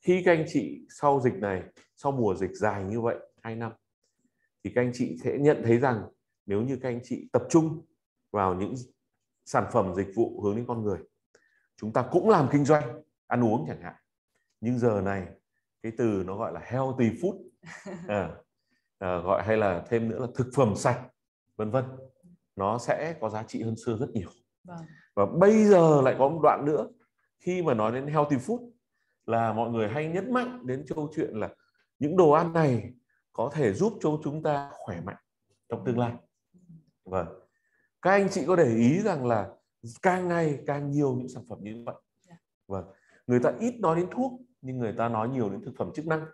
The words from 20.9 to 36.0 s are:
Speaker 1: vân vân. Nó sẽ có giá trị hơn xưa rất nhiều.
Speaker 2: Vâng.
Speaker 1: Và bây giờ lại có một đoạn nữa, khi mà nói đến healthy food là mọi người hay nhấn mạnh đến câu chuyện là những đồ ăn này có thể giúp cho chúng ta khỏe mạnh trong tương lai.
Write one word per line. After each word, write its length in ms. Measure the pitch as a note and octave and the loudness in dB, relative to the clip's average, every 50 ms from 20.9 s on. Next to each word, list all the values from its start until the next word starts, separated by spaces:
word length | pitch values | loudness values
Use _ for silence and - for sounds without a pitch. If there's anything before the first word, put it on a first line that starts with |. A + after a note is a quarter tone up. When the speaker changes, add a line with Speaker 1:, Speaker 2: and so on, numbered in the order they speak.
| A#2+ - - - _ _ _ _ _ _ _ _ _ | -2 -2 -6 -16 _ _ _ _ _ _ _ _ _
Speaker 1:
vân 160 | - G#2+ G#2+ | -8 -6 -2
vân. 140 | A2 C3 C3 C3 - - - - _ _ _ - - _ _ _ _ | -2 -2 -2 -2 -10 -16 -20 -20 _ _ _ -20 -20 _ _ _ _
Nó 220 | - F#2+ G2+ A2 | -4 -2 -2 -2
sẽ 380 | B2 B2 - B2+ - C3+ E3 E3 D#3 | -2 -2 -4 -4 -4 -4 -8 -8 -6
có 80 | A2+ G#2+ | -6 -6
giá 140 | G#2 A2 A2 | -6 -6 -10
trị 180 | - - - | -8 -8 -6
hơn 140 | - A2+ A2+ G#2+ - | -6 -6 -6 -6 -4
xưa 120 | B2+ A2+ | -6 -4
rất 120 | G#2 C3+ F3+ - | -4 -4 -6 -6
nhiều. 160 | A2 F2 - - _ _ _ _ _ _ | -8 -8 -8 -14 _ _ _ _ _ _
Speaker 2:
Vâng. 220 | F3 F3 E3+ E3 - - - _ _ _ | -16 -16 -14 -16 -16 -20 -20 _ _ _
Speaker 1:
Và 100 | G2+ G2+ | 0 0
bây 400 | G2 G#2+ D#3+ F#3 G3+ A3 A3 G#3+ | 2 4 4 6 6 8 8 8
giờ 360 | G#3 G3+ F3 E3 D#3+ D3+ C#3+ | 8 8 8 10 8 8 8
lại 140 | C3 C3 A2 - | 6 4 4 4
có 100 | B2+ C#3 | 2 2
một 100 | D#3+ E3 D3 | 2 4 4
đoạn 220 | D3 G#2+ F2+ C3+ | 4 4 4 0
nữa, 220 | C#3+ D#3 E3 A3+ B3+ - _ _ _ _ _ _ _ _ _ | 0 0 0 -2 -4 -10 _ _ _ _ _ _ _ _ _
khi 220 | _ F3+ F3+ F3+ | _ -4 -4 -2
mà 120 | E3+ D#3 B2+ | 0 0 2
nói 180 | G#2+ G#2+ A2 | 2 0 0
đến 160 | A#2 B2+ C#3 | -2 -4 -6
healthy 280 | D3 D3 D#3 D3 D3 D3 | -2 0 0 2 2 0
food 360 | B2 B2 - A3+ A#3+ - - _ _ _ _ _ _ _ _ _ _ _ | -2 -2 -4 -6 -6 -6 -14 _ _ _ _ _ _ _ _ _ _ _
là 280 | - A2+ A2+ A#2 A2+ G#2+ | -2 0 0 0 0 0
mọi 160 | A2 A#2 A#2 | -2 -2 -2
người 180 | A#2 A2+ A2 | 0 -2 -2
hay 200 | G#2 B2 D3 D#3 | -2 -2 -4 -4
nhấn 260 | D#3+ E3 F#3 G3 B3+ A#3+ | -4 -4 -6 -4 -2 -2
mạnh 340 | B3 B3 - - - - | -2 -2 -4 -8 -12 -8
đến 180 | B2 B2+ C3+ D3 - E3 | -8 -8 -8 -6 -8 -8
câu 160 | D#3 D3 D3 - | -6 -6 -6 -4
chuyện 240 | D#3+ C3+ - G2+ G#2+ | -4 -4 -4 -4 -6
là 100 | G2 F2+ - _ _ _ _ _ _ _ _ _ | -8 -8 -8 _ _ _ _ _ _ _ _ _
những 180 | C3+ D3 E3+ | -4 0 4
đồ 140 | F#3+ F3+ D3+ | 6 8 8
ăn 220 | C#3+ D#3+ F3 E3+ E3 | 8 6 4 2 2
này 400 | E3 D#3+ C#3+ B2 A2+ G2+ - - _ _ _ _ _ _ _ _ | 2 4 4 2 0 -2 -6 -16 _ _ _ _ _ _ _ _
có 160 | - A2 C3+ D3+ | -6 -6 -4 -2
thể 200 | D#3 C#3+ G#2+ F#2+ | 0 2 2 2
giúp 200 | - F3+ A3+ G#3+ - | 2 0 -2 -2 -2
cho 180 | - D#3+ D3+ D3+ D3+ | -2 -2 -2 -2 -4
chúng 200 | D3+ C#3 D#3 D#3 | -6 -8 -4 -2
ta 280 | D#3 D3 C#3+ C#3+ C#3+ C3+ | -2 -2 -2 -4 -8 -14
khỏe 280 | - - - - F2 | -16 -12 -12 -10 -10
mạnh 160 | - G2+ G2 - _ _ _ _ _ _ _ _ _ _ | -10 -12 -14 -14 _ _ _ _ _ _ _ _ _ _
trong 160 | A#2 - - | -10 -6 -4
tương 140 | C3 A#2+ | -4 -2
lai. 140 | A#2 | -2